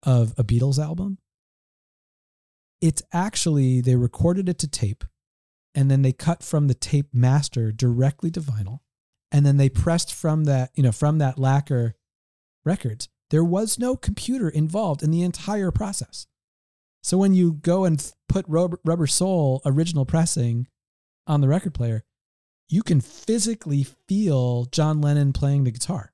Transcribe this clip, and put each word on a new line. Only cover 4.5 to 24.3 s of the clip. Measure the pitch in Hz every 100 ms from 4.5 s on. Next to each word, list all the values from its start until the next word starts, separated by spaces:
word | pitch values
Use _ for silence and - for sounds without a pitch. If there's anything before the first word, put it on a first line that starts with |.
| 175
to | 151
tape, | - 101 110 - _ _ _ _ _ _
and | - 139
then | 135
they | 135
cut | 131 - 170
from | - 156 143
the |
tape | 123 - 147 143
master | 123 123 139 143 - 110
directly | 110 123 120 135 - 165
to | 170
vinyl, | 147 107 98 131 _ _ _ _ _
and | 143 143
then | 139
they | 135
pressed | - - 170 -
from | - 165 156
that, | 151 135 127
you | -
know, | 127
from | 107 147 156
that | 139 127
lacquer | 131 139 143 131 117 - _ _ _ _ _ _
records. | 147 196 120 110 - _ _
There | 156
was | 170 180 220 -
no | 247 262
computer | - 208 - 262 175
involved | 151 156 190 208 143
in | 151
the | 165
entire | 180 - - 208 185
process. | - 202 196 - - - _ _ _ _ _ _ _
So | - 180
when | 196
you | 185 175
go | 151 - 180
and | 185 151
f-, | - _ _
put | 196 185
Rub-, | 160 180 175
Rubber | 160 170 151
Soul | - 180 180 143 131
original | 147 135 165 160 131
pressing | 165 165 - 120 117 123 _ _ _ _ _ -
on | 147
the | 139
record | 165 190
player, | - 117 113 - _ _ _ _ _ _
you | 170
can | - 156
physically | - - - 226 208 226 160 143 135 _ _
feel | 196 208